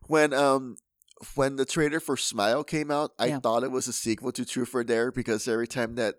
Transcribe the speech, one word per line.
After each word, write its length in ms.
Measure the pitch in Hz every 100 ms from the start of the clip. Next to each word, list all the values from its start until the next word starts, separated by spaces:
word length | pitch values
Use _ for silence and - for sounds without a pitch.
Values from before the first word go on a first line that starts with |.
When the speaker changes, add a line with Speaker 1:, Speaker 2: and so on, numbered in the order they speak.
| -
Speaker 1:
When, 280 | 156 151
um, 420 | 135 139 135 127 104 _ _ _ - - -
when 200 | 135 135
the 80 |
trailer 360 | 131 170 147 160
for 180 | - 131
Smile 440 | - 110 104 135
came 280 | 151 156 147
out, 220 | 147 151 -
I 100 | 123
Speaker 2:
Yeah. 100 | 139
Speaker 1:
thought 220 | 120 117
it 60 | 127
was 180 | 127 123
a 60 |
sequel 360 | - 113 107 127
to 120 | 123
Truth 300 | 120 131 123
or 100 | 123
Dare 260 | 117 113 123
because 380 | 127 117 113 123
every 180 | 113 117
time 280 | 131 117
that 220 | 117 107